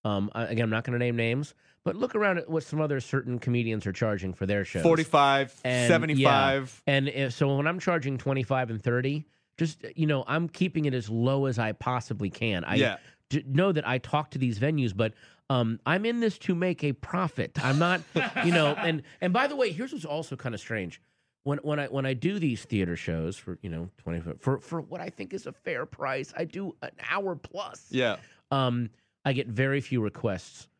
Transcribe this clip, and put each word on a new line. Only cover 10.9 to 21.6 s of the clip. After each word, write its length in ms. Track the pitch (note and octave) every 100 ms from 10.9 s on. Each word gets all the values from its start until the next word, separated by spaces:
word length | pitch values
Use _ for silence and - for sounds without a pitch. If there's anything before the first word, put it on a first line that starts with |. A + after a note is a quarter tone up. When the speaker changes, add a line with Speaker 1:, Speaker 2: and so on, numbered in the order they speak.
Speaker 1:
as 160 | B2+ G#2
low 380 | A2+ A#2+ C3+ C3+
as 100 | A#2
I 140 | A2
possibly 580 | G#2 - B2 - G2+ G2
can. 340 | - A#2 F#2 D#2
I 100 | G#2+
Speaker 2:
Yeah. 220 | B2+ F#2+ - _ _
Speaker 1:
d-, 140 | C#3+ C3+
know 240 | C3+ G3
that 160 | E3 -
I 100 | B2+
talk 320 | - D3 D3+
to 60 | C3
these 200 | B2+ G#2
venues, 360 | C#3 D#3 B2 F#2+
but, 180 | A2 - - _ _
um, 300 | C3 A2+ A2+ -
I'm 200 | F3+ A3+
in 140 | A#3+
this 180 | A3+ -
to 160 | - F3
make 280 | F#3 F3
a 100 | D3
profit. 580 | C3 - F3+ F3+ - G2 -
I'm 140 | B2+ C#3
not, 220 | F3 F3+ - E3+
Speaker 2:
<laughs> 300 | - - E3+
Speaker 1:
you 60 |
know, 220 | E3+ D3 D3
and, 240 | E3+ D#3+ - -
and 100 | F3+
by 140 | G3+ C#4
the 80 | C#4+
way, 160 | A#3
here's 220 | E3 C4
what's 120 | C#4+ D#3
also 300 | D3 D#3 B2+
kinda 220 | B2+ G#2+
strange. 440 | - A2 F2+ - _ _ _ _
When, 160 | C#3
when 200 | D3